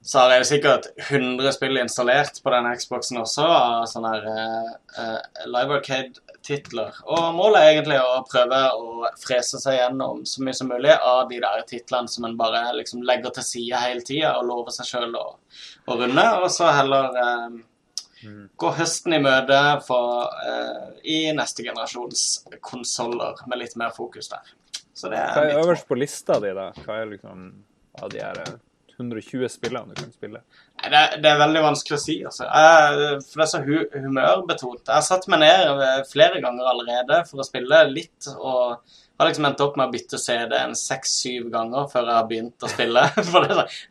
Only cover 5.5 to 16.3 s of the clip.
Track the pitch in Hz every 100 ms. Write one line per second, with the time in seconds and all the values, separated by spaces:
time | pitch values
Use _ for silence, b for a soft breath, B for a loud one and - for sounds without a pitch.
5.5 | 123 135 143 139 135 127 - _ - -
6.5 | 143 - 120 104 - - 160 165 165 208
7.5 | 202 156 151 147 139 127 127 120 127 123
8.5 | 131 131 113 117 117 117 - - 123 120
9.5 | 131 135 131 123 135 131 123 127 - 135
10.5 | 131 131 123 139 156 120 127 123 120 110
11.5 | - - 120 - 127 117 - 117 113 113
12.5 | 113 120 123 120 123 123 123 123 131 131
13.5 | 123 120 123 123 123 117 143 151 123 123
14.5 | 120 120 - 123 123 117 117 - - _
15.5 | B B B - 120 123 139 220